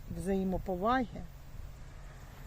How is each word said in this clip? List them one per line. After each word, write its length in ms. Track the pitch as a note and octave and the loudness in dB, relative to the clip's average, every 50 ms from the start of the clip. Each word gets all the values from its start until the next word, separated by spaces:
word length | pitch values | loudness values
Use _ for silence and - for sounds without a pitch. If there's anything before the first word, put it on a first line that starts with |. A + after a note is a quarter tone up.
| - - E3 | -8 -6 -4
взаємоповаги 1040 | E3+ E3 F#3+ G3 G3 F#3+ F#3+ F#3 F3 - - F#3 F3 F#3+ A3+ B3+ C4 A#3+ - - - - - - - - - - - - - - - - - - - - - - - - - - - - | -2 2 4 4 4 4 4 4 2 2 2 0 4 6 6 6 6 4 2 0 -6 -6 -8 -8 -10 -12 -10 -8 -8 -8 -8 -8 -10 -10 -10 -10 -10 -10 -10 -10 -12 -12 -12 -12 -12 -12